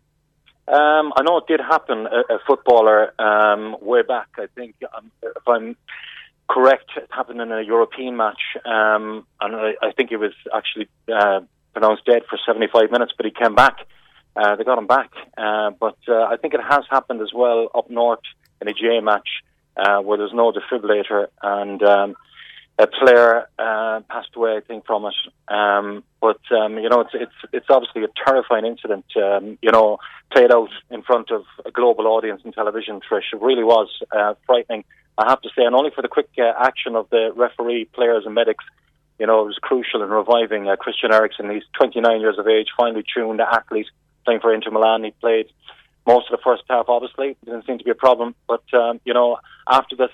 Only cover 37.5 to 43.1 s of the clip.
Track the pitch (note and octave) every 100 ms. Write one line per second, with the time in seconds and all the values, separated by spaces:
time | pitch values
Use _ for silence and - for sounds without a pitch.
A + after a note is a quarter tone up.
37.5 | - A#2+ A#2+ A2+ - A#2 A2+ G#2 G#2+ A2+
38.5 | G#2+ - _ _ _ _ - A2 A2 G#2
39.5 | G2+ - C3 A2+ A#2 G2 G#2+ G2+ A#2+ A2+
40.5 | G#2+ G2 F#2+ - - A#2 A2 G#2+ - G#2
41.5 | G#2 - - B2+ A#2+ A2+ A2+ A2 G2+ G#2
42.5 | A2 G#2+ - A#2 A2 G#2+